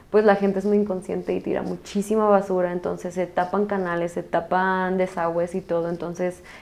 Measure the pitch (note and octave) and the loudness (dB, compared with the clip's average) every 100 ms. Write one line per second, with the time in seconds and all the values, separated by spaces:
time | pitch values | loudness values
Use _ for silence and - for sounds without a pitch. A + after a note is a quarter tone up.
0 | - G#3 G#3+ G3 G3 F#3+ G#3 G#3 G#3 F#3 | 0 4 6 6 4 2 2 2 2 -2
1 | F#3 F#3 F3 F3+ - - F3+ F3+ - G3+ | -4 -6 -2 -4 -2 -2 -4 -8 -6 -4
2 | G3+ A3 G#3+ G3 G3 F#3 F3 F3 F3+ F3 | 0 4 6 6 4 0 0 -2 -4 -6
3 | F3+ F3 F3 F3+ F3+ G3 G#3 G3+ F3+ E3+ | -6 -4 -4 -2 0 0 0 -2 -2 -2
4 | F3 F3 E3+ E3+ F3+ F#3 F#3+ F#3 F#3 F#3+ | -2 -4 -4 -4 0 0 2 0 0 0
5 | F#3 F#3 E3+ E3+ F3 F#3 F#3 E3+ E3+ E3+ | -2 -2 -2 -2 -2 -4 -2 -2 -2 -4
6 | E3 E3+ F3+ F3+ - - | -6 -4 -4 -6 -14 -18